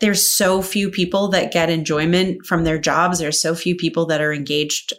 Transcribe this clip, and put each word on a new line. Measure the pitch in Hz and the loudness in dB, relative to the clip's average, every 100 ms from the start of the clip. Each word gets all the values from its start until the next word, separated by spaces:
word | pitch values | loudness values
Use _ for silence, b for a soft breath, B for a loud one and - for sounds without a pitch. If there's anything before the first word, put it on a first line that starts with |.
there's | 214 185 - - | 0 2 0 2
so | 190 190 | 2 2
few | 190 208 196 | 0 -2 -2
people | 185 175 196 202 | -2 0 0 2
that | 185 - | 0 0
get | 175 165 | 0 0
enjoyment | 165 151 151 160 180 190 185 - | 0 0 0 2 2 2 -2 -2
from | 170 | 0
their | 165 160 | 2 0
jobs, | 156 147 180 175 | 0 2 2 0
there's | 151 151 | -2 -2
so | 160 170 | -2 -2
few | 180 | -2
people | 175 165 165 165 | -2 -2 -2 0
that | 156 | 0
are | 151 | 0
engaged | 151 143 147 151 - - | -2 -2 -2 -2 -4 -6